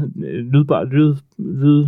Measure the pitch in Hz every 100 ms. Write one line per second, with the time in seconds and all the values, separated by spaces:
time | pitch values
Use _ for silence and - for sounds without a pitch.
0 | 147 - - 80 120 139 147 104 131 139
1 | 151 139 - - - 135 143 147